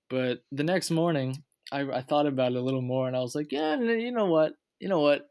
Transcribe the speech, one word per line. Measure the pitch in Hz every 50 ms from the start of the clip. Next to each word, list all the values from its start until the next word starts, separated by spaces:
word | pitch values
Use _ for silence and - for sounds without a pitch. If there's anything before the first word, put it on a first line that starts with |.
| _ -
But | 127 127 127 127 123 123 - _
the | 143 139 147
next | 170 190 165 - -
morning, | 165 160 170 175 160 139 131 131 131 147 - _ _ _ _ -
I, | 135 139
I | 139 135 120 127
thought | 131 - 147 147 147
about | 147 135 131 127 123
it | 123 123
a |
little | 127 131 135 131
more, | 127 123 127 131 127 127
and | 127
I | 127
was | 127 123 -
like, | 151 151 -
"Yeah, | 131 147 156 156
n-, | 302 262 233 233 233 226
you | 233 247
know | 247 226 202
what? | 180 160 156 156 - - - _ _ _ _
You | - 196
know | 190 156
what? | 147 147 143 131 - -